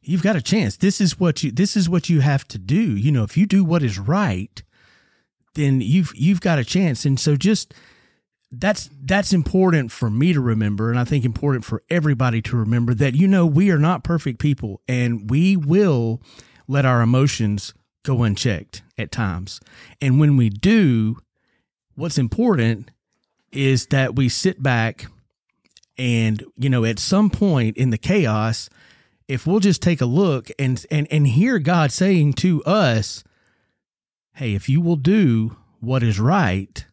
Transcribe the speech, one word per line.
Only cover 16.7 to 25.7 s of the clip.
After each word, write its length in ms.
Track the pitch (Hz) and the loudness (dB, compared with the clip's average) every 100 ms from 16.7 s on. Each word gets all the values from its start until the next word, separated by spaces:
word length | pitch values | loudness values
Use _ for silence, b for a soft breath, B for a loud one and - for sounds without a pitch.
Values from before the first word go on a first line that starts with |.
| 135 | 0
our 180 | 131 123 | 2 2
emotions 720 | 117 127 139 - 110 101 - - _ _ | 4 4 2 0 -2 -2 -6 -18 _ _
go 180 | - 127 | -4 0
unchecked 600 | 117 98 127 92 - - - - | 0 0 -2 -4 -6 -20 -20 -12
at 120 | 117 | -10
times. 500 | - 107 87 95 - B B B B | -4 -4 -4 -10 -16 B B B B
And 200 | 139 131 | 0 4
when 160 | 151 139 | 4 4
we 140 | 117 | 2
do, 680 | 101 180 226 175 117 110 117 _ _ _ _ _ _ _ | 0 2 4 4 2 0 -4 _ _ _ _ _ _ _
what's 240 | - 165 147 | -10 -6 -2
important 720 | 123 - 240 175 113 110 - _ _ _ _ _ _ | -2 0 0 2 2 -2 -8 _ _ _ _ _ _
is 360 | 139 135 131 - | -2 0 0 0
that 280 | 139 131 | -2 0
we 140 | 120 131 | 0 0
sit 340 | - 185 185 | 0 -4 -2
back 440 | 131 120 113 - - _ _ _ _ _ _ | -2 0 -2 -4 -18 _ _ _ _ _ _